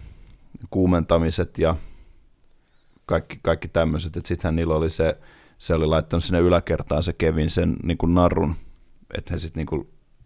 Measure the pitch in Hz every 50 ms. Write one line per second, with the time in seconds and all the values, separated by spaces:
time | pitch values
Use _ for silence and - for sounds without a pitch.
0 | - - - - - - - - - - - - - - - 95 92 90 90 85
1 | 82 - 85 85 82 82 80 - 87 - - - 80 80 82 - - - - -
2 | - - - - - _ _ _ _ _ - _ _ _ _ _ _ _ _ _
3 | _ - 85 82 - - - - - - 80 78 - 82 - 82 80 80 78 78
4 | 82 80 78 87 - - 90 80 - 92 80 82 82 82 80 78 80 80 - -
5 | 82 80 78 - - - - - - _ _ _ - - 87 80 80 78 80 80
6 | 78 - - 87 85 - 90 87 87 87 87 85 - - 85 78 - - - 76
7 | 78 87 80 - 85 80 80 80 76 78 - - 85 85 - - - 80 85 -
8 | - 82 85 90 87 90 90 - 85 - 82 - - - - - - _ - -
9 | - _ - - - - - - 76 82 - 80 80 - - 73 - - - -
10 | _ _ _ _ -